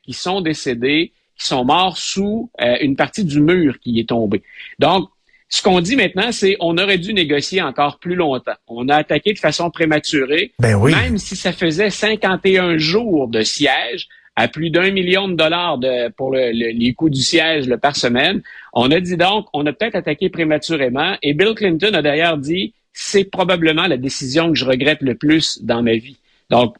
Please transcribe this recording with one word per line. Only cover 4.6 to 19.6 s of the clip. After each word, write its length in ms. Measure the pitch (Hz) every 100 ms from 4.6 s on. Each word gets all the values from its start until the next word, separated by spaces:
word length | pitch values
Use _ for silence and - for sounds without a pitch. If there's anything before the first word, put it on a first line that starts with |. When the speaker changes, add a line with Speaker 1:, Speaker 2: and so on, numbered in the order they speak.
| - -
Speaker 1:
Donc, 320 | 147 190 190 _ _ _ -
ce 140 | -
qu'on 180 | 202 180
dit 160 | 175 269
maintenant, 360 | 175 185 240
c'est 260 | 226 196 196
on 180 | 170 170
aurait 200 | 202 185
dû 160 | 185
négocier 480 | 202 151 143 - 190
encore 380 | 151 135 147 -
plus 160 | 175 180
longtemps. 400 | 156 127 - - -
On 220 | 117 127
a 60 | 151
attaqué 360 | - 151 208
de 80 | 208
façon 300 | 156 147 170
prématurée, 840 | - 160 151 - 147 131 160 - -
Speaker 2:
Ben 160 | 117 101
oui. 160 | 135
Speaker 1:
même 260 | 214 247 208
si 180 | - 185
ça 160 | 185
faisait 400 | 170 170 156 208
cinquante 500 | - 214 214 196 180 190
et 120 | 185
un 200 | 180 160
jours 500 | 156 202 233 156 120
de 140 | 113
siège, 680 | 110 - 139 143 214 - - - _ -
à 140 | 120
plus 200 | 156 165
d'un 220 | 165 190
million 380 | 190 180 190 196
de 60 | 165
dollars 420 | 160 175 175 135
de, 320 | 131 123 117
pour 220 | - 135
le, 200 | 131 120
le, 260 | 117 117 117
les 160 | 120
coûts 160 | - 160
du 120 | 135
siège, 480 | 123 160 160 156 127
là, 80 | 117
par 180 | 143 -
semaine. 460 | 123 120 160 196 - - -
On 180 | 120 127
a 80 | 170
dit 160 | 180 170
donc, 300 | 180 208 -
on 120 | 143